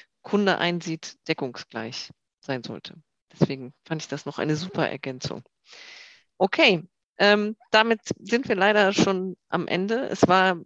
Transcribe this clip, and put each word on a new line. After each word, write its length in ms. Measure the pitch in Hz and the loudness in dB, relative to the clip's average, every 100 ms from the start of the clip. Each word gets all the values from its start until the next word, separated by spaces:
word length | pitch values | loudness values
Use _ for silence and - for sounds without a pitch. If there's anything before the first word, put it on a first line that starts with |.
| - _ | -20 _
Kunde 380 | - 208 196 175 | -2 0 2 0
einsieht, 580 | 175 175 165 160 - - - | 0 -2 -6 -8 -10 -14 -6
deckungsgleich 840 | 160 135 120 - 117 113 - - - _ _ | -6 -6 -10 -12 -10 -10 -12 -16 -20 _ _
sein 220 | - 131 | -8 -8
sollte. 340 | 117 104 - 165 _ _ _ | -8 -12 -14 -20 _ _ _
Deswegen 400 | - - 135 127 _ - | -2 0 -2 -12 _ -8
fand 160 | 160 | -8
ich 60 | - | -6
das 180 | 143 - | -8 -8
noch 120 | - | -4
eine 180 | 139 156 | -2 -2
super 340 | 185 202 - | -4 -4 -4
Ergänzung. 520 | - - 127 - - - _ _ - - - - _ _ - | -4 -10 -8 -10 -10 -14 _ _ -20 -20 -20 -20 _ _ -2
Okay, 460 | 190 - 285 175 - _ _ - | -2 4 4 4 -2 _ _ 2
ähm, 400 | 202 208 208 220 - | 4 4 2 -6 2
damit 300 | 214 226 220 - - | 2 4 0 -4 -10
sind 260 | 190 233 269 | -2 -2 0
wir 100 | 196 | 2
leider 360 | 196 208 196 | 4 4 4
schon 460 | 208 196 190 190 175 - | 4 2 2 -4 -8 -6
am 180 | 180 160 | -4 -2
Ende. 400 | 175 196 226 - | -2 -2 -4 -4
Es 180 | 190 - | 0 4
war, 320 | 185 190 175 | 6 4 0